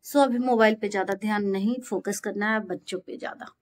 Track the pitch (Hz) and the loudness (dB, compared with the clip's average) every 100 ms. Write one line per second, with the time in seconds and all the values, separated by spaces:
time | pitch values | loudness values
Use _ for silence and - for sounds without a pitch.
0 | - 285 269 240 254 233 214 220 202 196 | 2 4 4 4 2 6 6 4 -2 -2
1 | 190 196 214 208 202 190 202 254 - 190 | -2 -2 -2 0 0 0 0 -2 -4 -4
2 | 196 202 214 202 208 220 190 - - 190 | -4 -6 -6 -4 0 -2 -2 -8 -8 -10
3 | - - - - - _ | -10 -12 -10 -12 -18 _